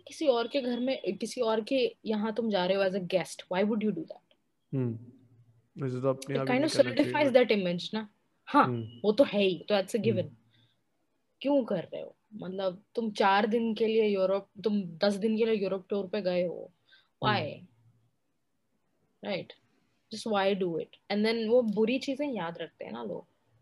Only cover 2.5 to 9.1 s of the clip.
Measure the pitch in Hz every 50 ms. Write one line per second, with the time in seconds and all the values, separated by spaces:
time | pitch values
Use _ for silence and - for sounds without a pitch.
2.5 | 202 190 180 180 190 196 196 190 185 196 180 170 - 180 160 - - - - -
3.5 | 180 180 202 208 233 214 208 214 185 165 160 - - - _ _ _ _ _ _
4.5 | _ _ _ _ - 135 127 123 113 110 120 - - - - _ _ - _ _
5.5 | _ _ _ _ - - 139 131 127 127 127 135 131 131 - - 139 139 135 135
6.5 | 247 262 294 320 - 302 269 247 - - 294 - - 294 302 277 240 254 247 -
7.5 | 226 208 185 175 175 180 - - - 220 214 208 _ _ _ _ _ _ _ -
8.5 | - 285 247 131 123 117 113 110 - 117 - 208